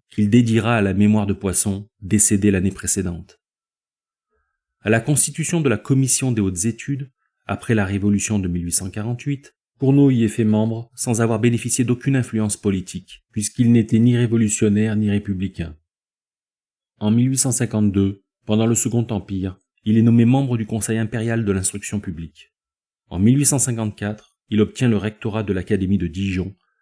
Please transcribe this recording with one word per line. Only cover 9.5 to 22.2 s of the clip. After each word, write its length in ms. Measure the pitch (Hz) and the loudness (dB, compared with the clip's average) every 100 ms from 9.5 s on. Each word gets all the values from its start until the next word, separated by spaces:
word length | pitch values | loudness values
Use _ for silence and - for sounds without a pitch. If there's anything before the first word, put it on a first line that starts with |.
| _ _ _ | _ _ _
Cournot 320 | 135 139 139 | 2 6 6
y 140 | 123 110 | 4 2
est 20 | |
fait 160 | 117 | 2
membre 480 | 110 107 113 113 123 | 2 2 0 -4 -10
sans 280 | - 127 113 | -8 -2 0
avoir 180 | 113 110 | 0 2
bénéficié 460 | 120 117 120 - 120 | 2 0 -2 0 0
d'aucune 320 | 123 139 131 | 0 0 -2
influence 400 | 117 110 107 - | -2 -2 -2 -2
politique, 680 | 104 95 90 87 - - _ | -2 -2 -4 -12 -14 -20 _
puisqu'il 400 | 110 104 - 117 | -8 -4 0 4
n'était 280 | 117 110 113 | 4 4 2
ni 180 | 120 120 | 4 2
révolutionnaire 800 | 117 113 107 - 107 104 110 107 | 2 0 0 0 2 2 0 0
ni 120 | 104 | 0
républicain. 680 | 101 101 92 95 - 82 78 _ _ _ _ _ _ _ _ _ _ _ - | -2 -4 -6 -6 -8 -10 -14 _ _ _ _ _ _ _ _ _ _ _ -6
En 120 | 107 | 0
mille 180 | 117 127 | 2 2
huit 80 | 135 | 0
cent 160 | 135 | -2
cinquante-deux, 720 | 120 113 107 104 98 98 98 _ _ - | -2 -2 0 0 2 0 -2 _ _ -2
pendant 200 | 107 113 | 0 2
le 100 | 113 | 0
Second 320 | 107 120 110 | 0 -2 -2
Empire, 480 | 101 - 95 95 92 _ _ 107 | -6 -6 -6 -6 -8 _ _ 0
il 120 | 113 | 4
est 40 | |
nommé 240 | 117 117 117 | 6 6 6
membre 320 | 135 135 120 | 4 0 -4
du 80 | 107 | -4
Conseil 320 | 113 107 113 | -6 -4 -4
impérial 480 | 110 120 117 113 101 | -4 -4 -4 -2 0
de 60 | |
l'instruction 480 | 95 95 101 - 104 | -2 -4 -8 -8 -8
publique. 520 | 98 80 | -8 -10